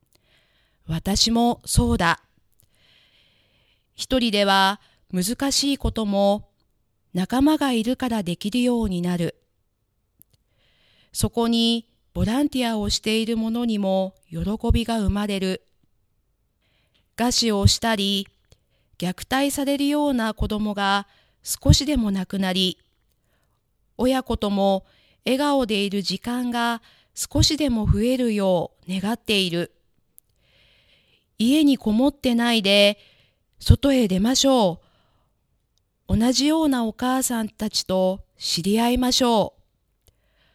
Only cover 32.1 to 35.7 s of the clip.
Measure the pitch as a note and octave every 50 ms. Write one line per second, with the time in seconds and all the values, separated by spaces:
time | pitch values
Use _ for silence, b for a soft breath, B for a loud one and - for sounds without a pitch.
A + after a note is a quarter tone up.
32.1 | D4 _ - C4 A#3+ A#3 A#3 A#3+ A#3 A3+ F#3+ G3 G3+ G3+ G3+ G3+ G#3 b b b
33.1 | b b b b b b _ _ _ - - - - - - C#4 C4+ B3+ A#3+ F#3+
34.1 | F#3 F3+ G3+ A#3 C4 - - C4+ C4+ B3+ G#3+ F3+ E3 - _ _ _ _ _ _
35.1 | _ _ _ _ _ _ _ _ _ _ _ _